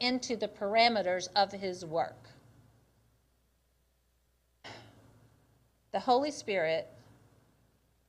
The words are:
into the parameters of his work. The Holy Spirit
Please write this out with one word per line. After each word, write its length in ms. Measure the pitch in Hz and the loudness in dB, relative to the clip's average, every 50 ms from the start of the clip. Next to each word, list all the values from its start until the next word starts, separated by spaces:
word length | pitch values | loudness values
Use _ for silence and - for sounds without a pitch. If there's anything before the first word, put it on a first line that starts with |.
into 340 | 240 247 254 247 247 - 240 | -2 -2 -2 -2 -2 -4 -4
the 140 | - 220 - | -4 -4 -6
parameters 800 | - - 208 202 214 226 233 240 226 208 180 180 180 180 175 - - | -6 -4 -4 2 4 6 6 6 6 4 2 0 0 -2 -2 -2 2
of 160 | 202 196 190 | 2 2 2
his 360 | 202 196 196 185 180 180 180 | 0 -4 -6 -6 -6 -8 -8
work. 420 | 160 156 165 151 - - - - - - - - - - - - - _ _ _ _ _ _ _ _ _ _ _ _ _ _ _ _ _ _ _ _ _ _ _ _ _ _ _ _ _ _ _ _ _ _ _ _ _ _ - - - - - - - - - - - - - - _ _ _ _ _ _ _ _ _ _ _ _ - | -4 -2 -2 -2 -2 -4 -12 -20 -20 -20 -20 -20 -20 -20 -20 -20 -20 _ _ _ _ _ _ _ _ _ _ _ _ _ _ _ _ _ _ _ _ _ _ _ _ _ _ _ _ _ _ _ _ _ _ _ _ _ _ -18 -18 -18 -18 -20 -20 -20 -20 -20 -20 -20 -20 -20 -20 _ _ _ _ _ _ _ _ _ _ _ _ -6
The 60 | 196 | -2
Holy 300 | - 262 247 254 285 302 | 2 4 4 4 2 0
Spirit 580 | 285 - - - 196 185 160 160 160 160 - - - - - - - - - - _ _ _ _ _ _ _ _ _ _ _ _ _ _ _ | -4 -6 -6 -4 -2 0 0 0 0 -2 -2 -6 -12 -20 -20 -20 -20 -20 -20 -20 _ _ _ _ _ _ _ _ _ _ _ _ _ _ _